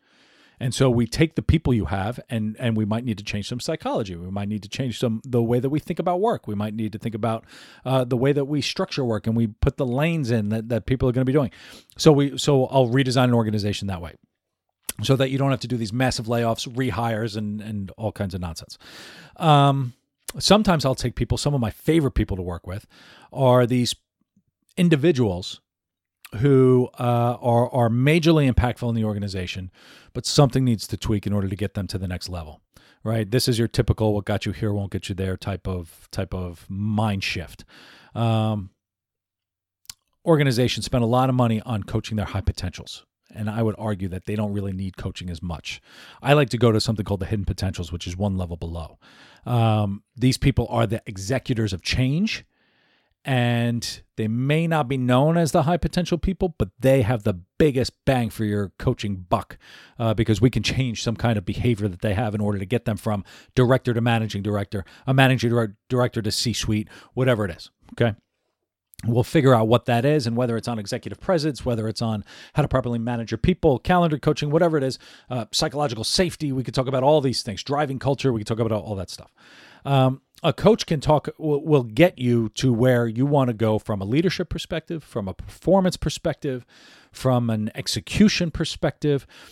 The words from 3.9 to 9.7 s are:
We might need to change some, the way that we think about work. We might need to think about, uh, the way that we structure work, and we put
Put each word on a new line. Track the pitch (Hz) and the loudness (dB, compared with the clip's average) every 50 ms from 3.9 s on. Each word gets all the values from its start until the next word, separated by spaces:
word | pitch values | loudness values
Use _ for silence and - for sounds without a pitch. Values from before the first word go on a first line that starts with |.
| 285 160 110 95 87 | -4 -4 -4 -6 -8
We | 85 87 92 | -10 -10 -8
might | 98 101 101 | -6 -6 -4
need | 101 107 101 92 | -4 -6 -6 -8
to | 101 | -8
change | - - 139 123 110 | -8 -6 -6 -6 -4
some, | - 131 117 110 110 - | -2 -2 -2 -2 -4 -4
the | 131 123 117 117 | -2 0 0 2
way | 113 120 123 | 2 2 0
that | 127 135 | 0 0
we | 151 151 | -2 -2
think | - - 165 - | -4 -4 -6 -4
about | 165 185 175 180 | -2 -2 0 0
work. | 208 233 196 - - | 0 0 0 -2 -4
We | - 104 | -6 -4
might | 202 - 110 104 | -4 -4 -4 -4
need | 113 110 104 107 | -4 -6 -6 -6
to | |
think | 104 - 120 107 | -8 -8 -8 -6
about, | 107 113 113 113 113 - - - - - - - - - | -4 -4 -4 -4 -4 -8 -14 -20 -20 -20 -20 -20 -10 -4
uh, | 127 131 131 127 | -2 0 0 0
the | 120 127 | 0 0
way | 117 131 143 | 0 2 2
that | 139 143 139 | 2 0 0
we | 139 151 143 | -2 -2 -2
structure | - - - - 185 - - 147 127 | -2 -4 -4 -4 -6 -4 -4 -2 -2
work, | 120 110 101 - | -2 -2 -2 -2
and | 113 110 | 0 2
we | 117 117 | 2 0
put | 107 107 - - 139 | 0 0 0 0 0